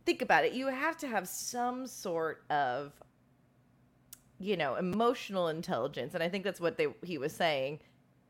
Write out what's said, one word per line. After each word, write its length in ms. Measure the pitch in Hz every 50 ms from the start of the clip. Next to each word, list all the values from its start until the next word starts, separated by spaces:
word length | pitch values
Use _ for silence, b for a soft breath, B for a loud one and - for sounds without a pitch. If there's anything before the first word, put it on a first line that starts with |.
| -
think 160 | 339 349 -
about 240 | 247 202 180 160 147
it. 80 | 165 196
You 140 | 247 262
have 300 | 269 254 262 285 330 320
to 100 | 320 302
have 220 | 269 226 202 185 180
some 580 | - - - - - 240 240 247 247 254 262
sort 560 | 247 - - - 196 165 165 160 156 147 - - -
of, 400 | 151 147 143 127 123 135 147 143 - - - _ _ _ _ _ _ _ _ _ _ _ _ _ _ _ _ _ _ _ _ - - - _ _ _ -
you 180 | 185 202 202
know, 180 | 170 151 135 120
emotional 720 | - 185 180 175 208 233 240 262 - - - 196 185 175 165
intelligence. 640 | 156 165 175 190 170 120 120 147 151 143 120 - -
And 80 | 151 165
I 60 | 175
think 160 | 185 196 180
that's 160 | 202 170 -
what 160 | 170 165 -
they, 120 | - 156 143 - - -
he 140 | 175 175 139
was 140 | 127 156 -
saying. 480 | - 185 165 151 135 131 139 151 151 b b b b _ _ _ _ _